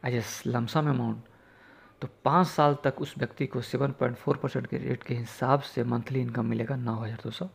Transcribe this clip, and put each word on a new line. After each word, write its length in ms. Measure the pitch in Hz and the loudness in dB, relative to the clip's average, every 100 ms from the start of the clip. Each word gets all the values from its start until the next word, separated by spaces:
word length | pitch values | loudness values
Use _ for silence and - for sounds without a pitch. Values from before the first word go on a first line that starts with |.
| 131 | 0
as 80 | |
a 340 | 123 110 - - | -2 -2 -6 -2
lump 200 | 120 117 | -2 0
sum 180 | 160 151 | 2 2
amount, 280 | 131 117 113 - - - - - - - _ | 2 0 -4 -8 -20 -20 -20 -20 -20 -20 _
तो 60 | - - - | -12 -2 4
पाँच 220 | 160 180 | 6 4
साल 300 | - 147 143 | 6 4 6
तक 180 | 139 - | 0 0
उस 160 | 147 - | -6 -4
व्यक्ति 300 | 131 - 135 | -6 -2 -2
को 140 | 127 | -2
सेवन 300 | 120 123 139 | -4 0 0
पॉइंट 260 | 135 123 120 | 0 -2 0
फ़ोर 200 | - 139 | 0 0
परसेंट 300 | 135 127 123 | 0 -2 -4
के 100 | - | -4
रेट 260 | - 123 | -2 -4
के 120 | - 120 | -2 -4
हिसाब 440 | 117 - 127 139 | -4 -4 4 4
से 240 | - - | 2 -2
मंथली 380 | 120 120 120 131 | 0 0 0 -2
इनकम 240 | 123 117 117 | -2 0 0
मिलेगा 300 | 113 117 135 | 0 -2 -2
नौ 200 | 120 110 | -2 -2
हज़ार 240 | 113 113 | -4 -6
दो 80 | - | -8
सौ 180 | 113 185 | -6 -8